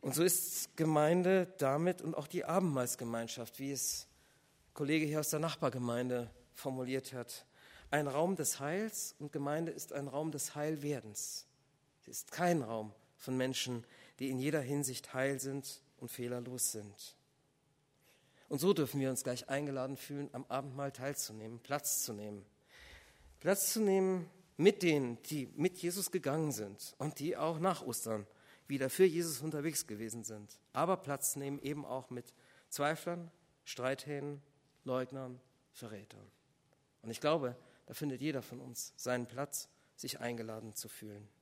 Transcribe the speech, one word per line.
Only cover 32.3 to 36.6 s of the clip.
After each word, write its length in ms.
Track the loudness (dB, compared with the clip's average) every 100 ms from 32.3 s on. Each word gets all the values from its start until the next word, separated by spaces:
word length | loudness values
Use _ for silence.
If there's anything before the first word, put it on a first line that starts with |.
| -20 -20 -20 _
Zweiflern, 640 | 0 0 2 -4 -6 -8 _ _ _
Streithähnen, 760 | -12 -4 -2 -2 -4 -6 -6 -8 -14 _ _ _
Leugnern, 560 | -2 -2 -2 -6 -10 -12 _ _ _
Verrätern. 540 | -16 -12 -12 -14 -20 -20 _ _ _